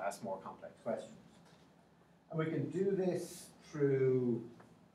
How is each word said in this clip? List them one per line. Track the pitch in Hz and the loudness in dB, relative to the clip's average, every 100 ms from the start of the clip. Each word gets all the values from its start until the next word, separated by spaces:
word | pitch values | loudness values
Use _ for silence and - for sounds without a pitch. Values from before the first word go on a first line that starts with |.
| 98 | -4
ask | - | -4
more | 101 95 | -6 -6
complex | - - 73 - | -8 -12 -14 -10
questions. | - 110 - - - - - - - - - - - - - | -4 -4 -6 -14 -20 -20 -20 -20 -20 -20 -20 -20 -20 -20 -6
And | 160 | 0
we | 156 | 0
can | 143 131 | 0 0
do | 165 185 | 0 2
this | 180 185 170 - - - - - | 2 2 0 -4 -10 -16 -20 -10
through | 151 143 135 131 127 123 113 - - - - - | 2 4 6 6 4 4 0 -2 -14 -20 -20 -20